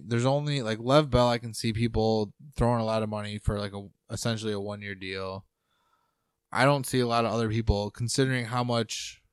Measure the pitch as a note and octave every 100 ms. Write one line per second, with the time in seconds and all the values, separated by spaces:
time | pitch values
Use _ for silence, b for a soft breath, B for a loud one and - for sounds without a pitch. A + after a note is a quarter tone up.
0 | D#2+ A#2 C3 C#3+ D3 C#3+ A2 A2 A#2 D3
1 | D3 B2 B2 A#2+ A#2 A2 A2+ G#2+ A#2 A2+
2 | A2 A2 G#2 - D3+ - A#2+ A#2+ A2 A2
3 | G#2+ G#2+ G#2 G#2 - G#2 G2+ G2+ G2+ _
4 | - A2+ A#2 A2 A2 G2+ G2+ G#2 G2+ F#2+
5 | F#2+ F#2+ F#2+ F#2+ - _ _ _ _ _
6 | _ _ _ _ - - C3+ C#3+ B2 B2+
7 | A#2+ A#2 A2+ A2+ A2+ A2+ A2 G2+ G#2 -
8 | A#2 - C3 B2+ A2+ B2 B2 A#2 A2 -
9 | - - _